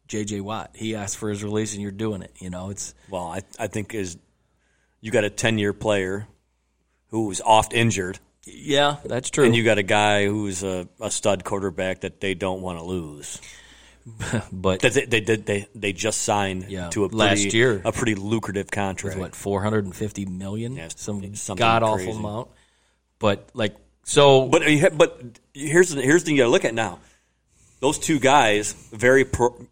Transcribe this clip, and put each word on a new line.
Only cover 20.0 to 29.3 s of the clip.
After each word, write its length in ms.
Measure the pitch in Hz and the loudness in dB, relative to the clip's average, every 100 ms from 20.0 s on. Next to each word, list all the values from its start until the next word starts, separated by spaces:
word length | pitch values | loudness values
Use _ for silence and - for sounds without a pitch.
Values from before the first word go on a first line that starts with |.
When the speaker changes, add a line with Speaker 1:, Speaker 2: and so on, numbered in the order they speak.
| 107 - | -8 -6
Speaker 1:
million? 500 | 95 90 98 107 117 131 | -8 -8 -8 -8 -8 -10
Speaker 2:
Yeah, 120 | 82 - | -14 -12
Speaker 1:
Some 380 | - 104 101 | -10 -10 -10
Speaker 2:
something 240 | 104 - 95 | -10 -8 0
Speaker 1:
god-awful 380 | 117 113 113 104 92 | 2 4 2 0 -4
Speaker 2:
crazy. 120 | 110 | -6
Speaker 1:
amount. 300 | 107 107 127 _ _ _ _ _ _ _ | -8 -10 -12 _ _ _ _ _ _ _
But, 320 | 107 98 - | 0 0 -4
like, 220 | 120 107 - _ _ | -4 -4 -4 _ _
so 420 | - 151 143 135 131 | -2 6 8 8 6
Speaker 2:
But, 160 | 160 | 2
uh, 40 | 147 | 4
you 140 | 151 | 4
ha-, 160 | 180 156 | 4 6
but 240 | 165 - 120 - _ | 4 2 -18 -20 _
here's 380 | 139 147 165 180 | -10 0 4 4
the, 100 | 143 | 2
here's 220 | 127 165 | 4 4
the 40 | 170 | 4
thing 100 | 143 | 4
you 60 | |
gotta 80 | 120 | 6
look 120 | 175 | 4
at 80 | 143 | 2
now. 280 | 117 107 87 _ _ _ _ _ _ _ _ | -2 -4 -6 _ _ _ _ _ _ _ _
Those 180 | 135 151 | 0 0
two 200 | - 156 | 0 2
guys, 540 | 131 143 117 104 104 - - | 6 6 6 4 0 -8 -14
very 320 | 110 120 135 | 0 4 6
pro-, 400 | 127 | 4